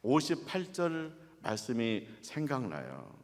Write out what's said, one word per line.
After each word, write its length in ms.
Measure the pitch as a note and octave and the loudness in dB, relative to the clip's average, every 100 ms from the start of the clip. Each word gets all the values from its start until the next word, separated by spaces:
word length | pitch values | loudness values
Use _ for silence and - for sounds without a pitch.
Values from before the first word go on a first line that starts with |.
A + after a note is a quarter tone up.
오십팔 720 | G#2+ D3+ D3 E3 - F#3 F3+ | 6 6 6 0 0 -2 -2
절 420 | - E3+ D#3+ D#3+ - - - | 0 0 0 -4 -10 -20 -6
말씀이 640 | - G#2+ - A#2 A2+ G#2+ - - | -2 -2 0 2 2 0 -4 -14
생각나요. 960 | - D3+ D3+ C3+ A2+ D2 B1+ C2 A#1 B1 | -8 -4 0 0 -2 -4 -6 -10 -12 -18